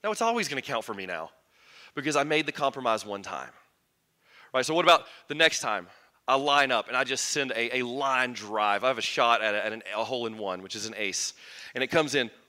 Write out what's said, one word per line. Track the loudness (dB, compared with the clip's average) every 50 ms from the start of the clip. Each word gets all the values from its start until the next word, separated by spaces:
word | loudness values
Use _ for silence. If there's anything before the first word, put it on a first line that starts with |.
| -2
No, | -4 -2
it's | 2 2
always | 2 2 0 -2
gonna | -2 -4 -6 -6
count | -4 -4 -4 -4
for | -6 -8
me | -8 -6
now | -6 -6 -6 -8 -10 -14 _ _ _ _ _ _ _ -20 -20 -20 -12 _
because | -6 -4 0 2
I | 2 2
made | 2 2 0 0
the | 0 -2
compromise | 0 0 0 0 0 0 0 0 0 0
one | -6 -8 -8 -8
time, | -8 -8 -10 -10 -12 -16 -20 _ _ _ _ _ _ _ _ _ _ _ _ _ _ _ -20 -20 -4 _
right? | 0 0
So | 2 2
what | 4 8
about | 8 8 6 6 -2 -20 -20 -12
the | _ 0
next | 4 4 4 4 2
time | -2 -2 -2 -4 -4 -10 -18 -20 _ _ _ _ _ 2
I | 2
line | 2 4 4 4 4 4 4
up | 4 0 0
and | 0 -2
I | -2 0
just | 0 -2 -4 -2
send | -4 -2 -2 -2 -2
a, | -2 -2 -2 -2 -2 -2
a | -2
line | -2 -4 -2 -2 0 2 0 0 -2 -4
drive? | -8 -10 -4 0 2 2 2 2 2 2
I | 0
have | 0 0
a | -2
shot | -4 0 2 4 4 4 4 4
at, | 0 0
a, | 0 -2
at | -4 -6
an, | -6 -10 -8 -4
a | -4 -4
hole-in-one, | -2 -2 -4 -4 -4 -6 -6 -6 -6 -6 -6 -8
which | -10 -10
is | -8 -8
an | -8 -6
ace, | -4 -4 -2 -2 -2 -4 -6 -8 -10 -20 -20 -18 -18 -18 -10 -4
and | -2 -2
it | 2
comes | 2 2 2 4 2
in | 0 0 0 -4 -14 _